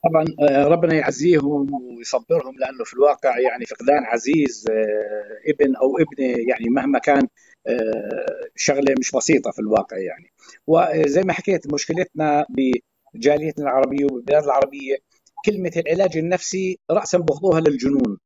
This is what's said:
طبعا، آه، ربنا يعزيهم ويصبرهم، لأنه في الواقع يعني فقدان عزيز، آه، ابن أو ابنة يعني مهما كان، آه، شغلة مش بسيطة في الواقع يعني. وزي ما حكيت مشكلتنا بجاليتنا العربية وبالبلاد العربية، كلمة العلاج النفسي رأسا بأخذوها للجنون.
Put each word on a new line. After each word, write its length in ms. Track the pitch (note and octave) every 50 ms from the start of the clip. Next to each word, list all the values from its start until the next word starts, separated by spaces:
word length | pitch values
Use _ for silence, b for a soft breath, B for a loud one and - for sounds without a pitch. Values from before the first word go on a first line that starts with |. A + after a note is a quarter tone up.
| -
طبعا، 200 | E3+ D#3+ D#3+ D#3+ E3 D#3 - D3 C#3+
آه، 140 | C#3 C#3 C#3+
ربنا 300 | D3 E3+ E3+ E3+ E3 D#3+
يعزيهم 720 | D#3 B2+ C#3+ C#3+ B2+ D3 F3 F3 D3+ C#3 C#3+ D3 C#3+ C#3 C#3 C#3
ويصبرهم، 800 | C3 B2+ B2 A#2+ A#2 A#2 - - B2 - _ E3 E3 C3 C3 C3 C3
لأنه 260 | C3 C3 C3+ B2+ A#2
في 100 | - -
الواقع 440 | B2 C#3+ D3 C3+ - - C3+ B2 B2
يعني 280 | B2+ B2+ A2+ - A#2
فقدان 380 | - C3 - A2+ C3 C#3+ D3 B2+
عزيز، 600 | A2 A#2 A#2 A2+ B2+ D#3 D#3 D3 B2+ A#2 - G#2+ A2
آه، 840 | A2 A2 A2 G#2+ G#2+ G#2+ G#2 G#2 G#2 G#2 G#2 G#2 A2 - - D#3
ابن 240 | D3 - D3 C3+ C3
أو 200 | - C3 C3+ C3+
ابنة 300 | - D#3+ - - - C3+ B2+ B2 B2 A#2 B2
يعني 200 | B2 A2 A2+ A#2
مهما 300 | B2 C3+ B2 C#3 C#3 B2
كان، 300 | - D3+ C#3+ C#3+ C3 - b b b b b b _
آه، 840 | A#2 A#2+ B2 A2+ A2 A2 A2+ G#2 G#2+ - - - - - - - - _
شغلة 380 | - - - C#3 C#3 C#3 C#3 C3+ C3
مش 120 | B2 -
بسيطة 400 | - B2+ - - D3+ B2+ - A2+
في 80 | - -
الواقع 380 | G#2+ G#2+ G#2+ G#2 G2 - F#2+
يعني. 360 | F#2 F#2+ F2 D#2 - - _ _ B B B B B _
وزي 560 | - D#3+ E3 - D#3+ D3+ D#3+ D#3 C#3+ C#3+ F3
ما 100 | F#3+ F#3
حكيت 420 | E3 - - G#3 G3 E3 - C#3+ D3+
مشكلتنا 720 | C#3+ - - D#3 F3 F3+ - _ D3+ D#3 D3+ D3 D3 D3+ - B2+ C3 C3+ C3 B2 - _ _ _ _ _ _ _
بجاليتنا 500 | A2+ A2+ C#3+ D3 D3+ D3+ D#3 - D#3 D3
العربية 400 | C#3 B2+ C3+ C3+ C3 C3+ C#3 C#3+
وبالبلاد 400 | C#3 C3+ B2 A#2+ C3+ D3 D3+ C#3+
العربية، 520 | C#3+ B2+ C#3 C#3 C#3 C#3 C#3+ C3+ C3+ C#3 C3+ _ _ _ _ _ _ _ - -
كلمة 280 | G#3+ G#3 F#3+ F3+ E3+ -
العلاج 400 | E3 D#3+ - E3 E3+ G3 F#3 D#3+
النفسي 600 | D#3+ D#3+ E3+ F#3 F3 - - - F#3+ F#3+ - - _ _ -
رأسا 280 | D#3+ G#3 - - - F3+
بأخذوها 420 | E3 D#3 - D3+ F#3+ F#3+ E3 D#3+
للجنون. 580 | D#3+ D3+ C#3+ B2 A#2+ C#3 C#3+ C3+ B2 G#2+ G2 - _